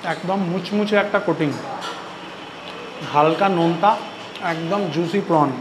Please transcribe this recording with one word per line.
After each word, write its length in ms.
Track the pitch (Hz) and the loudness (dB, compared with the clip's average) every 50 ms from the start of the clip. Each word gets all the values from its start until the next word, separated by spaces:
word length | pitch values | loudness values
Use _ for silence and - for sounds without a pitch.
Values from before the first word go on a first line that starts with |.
| - 175 | -2 -4
একদম 260 | 160 156 - 175 190 202 190 165 | -4 -4 -2 -2 0 0 0 0
মুচমুচে 460 | 175 190 175 - 202 208 208 208 208 202 196 | -2 -2 -2 0 0 0 2 4 2 2 2
একটা 140 | 202 - 202 196 | 4 0 0 2
coating, 240 | - 160 143 160 143 127 117 - - - - - - - - - - - - - - - - - - - - - - - - - - - - 160 120 | 2 0 2 0 0 0 -4 -6 -8 -8 -8 -8 -8 -10 -10 -12 -14 -14 -14 -14 -14 -14 -14 -14 -14 -14 -14 -12 -12 -12 -10 -12 -12 -10 -10 -8 0
হালকা 340 | - 147 151 160 165 165 196 196 190 | 4 6 6 6 4 4 2 2 4
নোনতা, 340 | 170 170 170 170 170 190 208 226 - - - - - - - - - - 175 | 4 4 4 4 4 4 4 4 2 -2 -10 -12 -14 -14 -14 -12 -6 -4 -4
একদম 280 | 165 165 165 165 196 208 202 170 139 | -2 -2 -2 -2 -2 0 0 0 0
juicy 260 | 160 175 165 185 202 190 - | 0 0 0 0 -2 2 4
প্রন 200 | 170 156 147 135 127 - | 4 4 4 4 0 -4